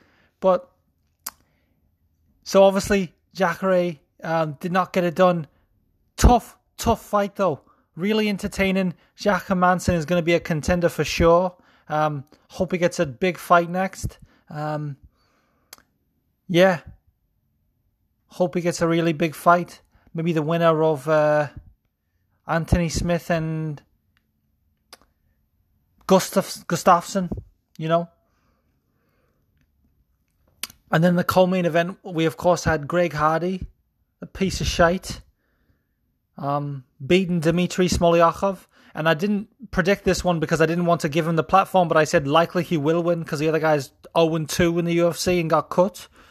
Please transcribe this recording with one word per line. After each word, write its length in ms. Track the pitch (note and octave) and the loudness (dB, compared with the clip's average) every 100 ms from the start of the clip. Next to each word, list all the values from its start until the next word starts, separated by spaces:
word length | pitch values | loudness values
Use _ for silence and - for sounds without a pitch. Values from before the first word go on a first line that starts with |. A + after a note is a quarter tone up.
| _ _ _ _ | _ _ _ _
But, 300 | - F3+ - _ _ _ _ _ - - _ _ _ _ _ _ _ _ _ _ - | 0 0 -2 _ _ _ _ _ -20 -20 _ _ _ _ _ _ _ _ _ _ -2
so 180 | F#3+ | 4
obviously, 500 | G3 G3 - G3+ F3+ _ _ - | 6 4 0 -2 -2 _ _ -4
Jacare, 640 | F3+ E3 F#3+ F#3 F3 D3+ _ _ | -2 -2 0 0 0 -4 _ _
um, 340 | E3+ E3 D#3+ C#3+ | -4 -2 -2 -6
did 100 | F3+ | -4
not 220 | F#3 F3 | -2 -2
get 100 | - | -2
it 140 | F3 D#3 | -2 2
done. 320 | F#3 F3 D3+ _ _ _ _ _ _ - | 2 2 -4 _ _ _ _ _ _ 2
Tough, 400 | - A#3+ - - _ - | 4 4 0 -20 _ -8
tough 280 | - A3 - | -2 -2 -2
fight 300 | G#3 G3+ - | -2 -2 -2
though. 260 | F#3+ C#3+ _ _ _ - | -2 -2 _ _ _ -8
Really 320 | F#3+ G#3+ G#3+ | -4 -2 -2
entertaining. 640 | G3+ G3+ - G3 F#3+ F#3 - _ - | -4 -6 -4 -2 0 -2 -6 _ -6
Jack 320 | G3+ F#3 - | -2 -2 -2
Hermansson 480 | F#3 F3+ F3+ - F3 | 0 2 2 0 -2
is 100 | D3 | 0
gonna 180 | F3 | -2
be 120 | E3 E3+ | 2 0
a 60 | |
contender 480 | E3 D#3+ C#3+ F3+ E3+ | 0 -4 -2 0 0
for 160 | - D3 | -2 -4
sure. 500 | - E3 E3+ F#3 - _ _ - | 2 4 4 2 -6 _ _ -8
Um, 360 | D#3 D3+ D3 - - _ | -2 -2 -4 -12 -20 _
hope 220 | - F#3 | -8 -4
he 60 | F#3 | -2
gets 200 | E3+ - | -2 -2
a 80 | D#3+ | -4
big 320 | A#2+ F#3 E3 | -2 -4 -4
fight 300 | - F3 F3 | 2 2 2
next. 500 | F3+ F#3+ - - - - _ - | -4 -6 -6 -12 -12 -20 _ -16
Um, 480 | D#3 D3+ D3+ D3 C3+ - _ _ _ _ _ _ - _ _ _ _ _ _ - | -10 -8 -6 -8 -12 -18 _ _ _ _ _ _ -20 _ _ _ _ _ _ -4
yeah. 320 | E3+ F#3+ E3+ - - _ _ _ _ _ _ _ _ _ _ _ _ _ | 2 4 2 -6 -20 _ _ _ _ _ _ _ _ _ _ _ _ _
Hope 280 | - F3+ F3+ | -4 -2 -2
he 60 | |
gets 180 | E3+ D#3+ | -4 -2
a 80 | E3+ | 0
really 240 | E3 E3 | 2 0
big 220 | D3+ E3 C#3 | 0 -4 -2
fight. 460 | - F3+ E3+ - _ _ _ | 2 2 0 -14 _ _ _
Maybe 200 | E3 E3 | -6 -2
the 100 | D#3+ | -2
winner 400 | D3+ E3+ E3+ D#3+ | 0 0 2 4
of, 260 | D#3+ D3+ C#3 | 2 0 0
uh, 400 | D#3 D3+ D3+ C#3+ - - _ _ _ _ _ _ _ - | 2 2 2 -2 -8 -20 _ _ _ _ _ _ _ -6
Anthony 400 | D#3+ D#3 F3+ E3+ | -4 0 0 0
Smith 420 | - F3 E3+ - | -4 -2 -4 -2
and 520 | E3+ D#3+ D#3+ D#3 D3 _ _ _ _ _ _ _ _ _ _ _ - _ _ _ _ _ _ _ _ _ _ - | -4 -4 -6 -8 -10 _ _ _ _ _ _ _ _ _ _ _ -20 _ _ _ _ _ _ _ _ _ _ 2
Gustaf-, 560 | F#3 - - - - - | 2 2 -4 -6 -8 -8
Gustafsson, 640 | E3+ - E3+ - G3 F3+ - - _ _ - | -2 4 2 2 -6 -6 -8 -14 _ _ -10
you 120 | D#3 | -2
know. 200 | E3+ E3+ _ _ _ _ _ _ _ _ _ _ _ _ _ _ _ _ _ _ _ _ _ _ _ _ _ - _ - | -2 -2 _ _ _ _ _ _ _ _ _ _ _ _ _ _ _ _ _ _ _ _ _ _ _ _ _ -20 _ -4
And 120 | E3 | 0
then 140 | F3 F3 | 2 0
the 80 | F3 | 0
co-main 400 | F#3 F#3 F#3 E3+ | 2 2 2 0
event, 340 | D#3 E3+ G3 - | 0 -2 -6 -10
we 200 | E3 D#3+ | -2 -2
of 120 | D#3 | 0
course 280 | F3 E3+ - | 0 0 0
had 220 | D#3+ C#3+ | -2 -2
Greg 280 | E3+ F3 D3+ | -2 -2 0
Hardy, 520 | D3+ D#3+ F3 F#3+ - _ _ _ _ - | 0 0 -4 -6 -10 _ _ _ _ -20
a 60 | - | -16
piece 340 | - F#3+ - | -6 -4 -4
of 60 | D3 | -4
shite, 560 | - E3+ F#3 - - - _ _ _ _ _ _ _ _ _ _ - | 2 2 2 -6 -16 -18 _ _ _ _ _ _ _ _ _ _ -12
um, 480 | C#3+ C#3+ C#3+ C#3 - - C3+ | -6 -4 -4 -10 -14 -12 0
beating 360 | F3+ F#3 F3 | 2 2 0
Dmitry 480 | D#3 E3+ F3+ - F3+ | 2 2 0 0 0
Smolyakhov. 800 | - E3+ E3+ E3 D#3+ G3 F#3 _ _ _ - | 2 4 4 4 2 -4 -4 _ _ _ -6
And 140 | D#3 | -2
I 60 | D#3+ | 0
didn't 340 | G3+ G#3 G#3+ _ A#3+ | 0 -4 -6 _ -8
predict 340 | - F3 G3+ - | -2 0 0 0
this 180 | F3+ | -2
one 160 | F3+ E3+ | 0 -2
because 220 | D3+ D#3 | 0 0
I 60 | D#3 | 0
didn't 200 | E3+ F3 | 0 0
want 140 | E3+ | 0
to 80 | E3+ | 0
give 180 | D3 D#3+ | -2 -2
him 100 | E3 | -2
the 60 | |
platform, 460 | D3+ F#3 F#3+ F#3 E3+ | 2 2 2 2 2
but 80 | D#3+ | 2
I 80 | D3+ | 2
said 240 | F3 C#3 | 2 2
likely 340 | D#3 E3+ F3+ | 2 2 -2
he 140 | E3+ E3 | -2 -2
will 260 | C#3 E3 | 0 0
win 220 | E3+ E3+ D#3+ | 0 -2 -4
'cause 160 | D3 | -4
the 80 | D#3 | -2
other 100 | D#3+ | 0
guy's 320 | D#3 D3+ C3+ _ - E3+ | 2 0 -2 _ -6 0
oh 220 | E3 D#3+ | 0 0
and 120 | D3+ | -4
two 300 | - F3 E3+ | 0 0 2
in 60 | E3+ | 0
the 100 | E3+ | 0
U 140 | E3+ | 0
F 80 | D#3+ | 0
C 240 | - F3+ | -2 0
and 100 | D#3+ | 2
got 200 | D#3+ - | 0 0
cut. 360 | - F#3 - - _ - | 0 0 0 -20 _ -20